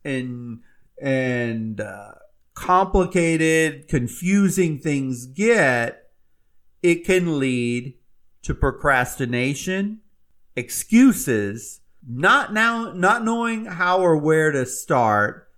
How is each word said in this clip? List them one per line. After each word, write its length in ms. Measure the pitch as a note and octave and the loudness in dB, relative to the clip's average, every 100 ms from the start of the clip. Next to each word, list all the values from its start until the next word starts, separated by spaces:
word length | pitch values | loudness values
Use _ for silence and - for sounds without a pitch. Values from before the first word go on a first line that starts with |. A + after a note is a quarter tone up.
| D3 | -8
and, 540 | C3 B2+ B2 A#2+ A#2 - _ _ - | -6 -6 -10 -12 -14 -16 _ _ -10
and, 800 | C#3 C3+ B2+ B2 A#2+ A2+ A2 G#2 | -2 0 0 -2 -2 -4 -6 -6
uh, 300 | G#2 G2+ G#2 - - _ _ | -10 -12 -18 -20 -20 _ _
complicated, 1300 | - - F#3 G3 G3 F3+ F#3 E3 E3 D#3+ D#3+ D#3+ D3 - | -12 0 2 2 2 0 0 0 0 2 2 0 -2 -4
confusing 920 | C#3+ A#2+ - F3 G3+ G3 F#3+ F3 D3+ | -4 -4 -6 0 2 2 2 0 -2
things 460 | E3 C#3+ C3+ B2 B2+ | -4 -4 -4 -6 -10
get, 880 | C3+ G#3+ A#3 C#3+ A#2+ A#2 - _ _ _ _ _ _ _ _ | -2 2 4 4 2 -2 -6 _ _ _ _ _ _ _ _
it 200 | F3 E3+ | 0 0
can 360 | - F#3 F3 D3+ | 2 0 2 -2
lead 560 | C3+ B2 A#2+ A#2+ B2+ - _ _ _ _ | -2 -2 -2 -4 -8 -16 _ _ _ _
to 100 | - | -8
procrastination, 1500 | C#3 C#3 - D3 C3 B2 - B2+ A#2+ B2+ C#3+ - F#3+ G3+ A3 _ _ _ _ _ - | -2 -2 0 2 2 0 -4 -4 -2 -2 -4 -6 -4 -4 -8 _ _ _ _ _ -12
excuses, 1300 | B2 - - A3+ C4 - - A2 G2+ A2+ - - _ - C3 | -10 -10 2 6 6 6 0 -2 -2 -6 -12 -20 _ -20 -14
not 460 | A#2+ F3+ C4 C4 | -2 2 2 2
now, 400 | G#3 A3+ A#3 A3+ | 0 0 0 -6
not 320 | F3+ F3+ A#3 A3+ | 0 2 2 0
knowing 400 | A#3 A#3 A3+ A3 | -2 -2 -4 -8
how 340 | E3+ F3+ F#3 | -4 0 2
or 160 | F3+ D#3+ | 4 2
where 340 | D3 D#3 D#3 | 4 2 2
to 140 | C#3+ B2 | 0 -4
start 840 | - - C#3+ A2+ G#2 G#2 - - | -8 -2 2 4 2 0 -4 -18